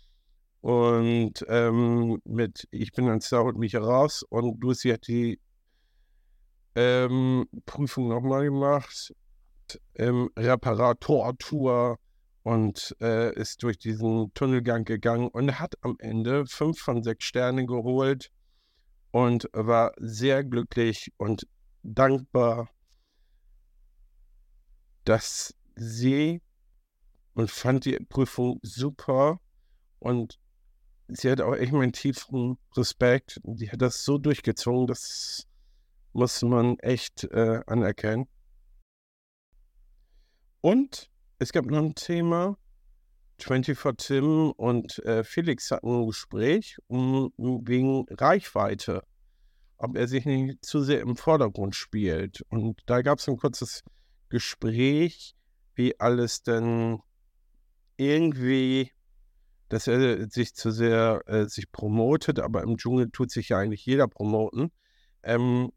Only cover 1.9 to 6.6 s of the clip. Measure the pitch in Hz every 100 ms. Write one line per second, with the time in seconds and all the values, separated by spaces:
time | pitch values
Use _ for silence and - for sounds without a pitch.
1.9 | 117 117 110 - 110 110 - - - 113
2.9 | - 123 110 - 120 120 104 113 117 110
3.9 | 123 147 - - 113 120 113 123 123 127
4.9 | 113 - 117 117 - _ _ _ _ _
5.9 | _ _ _ _ _ _ _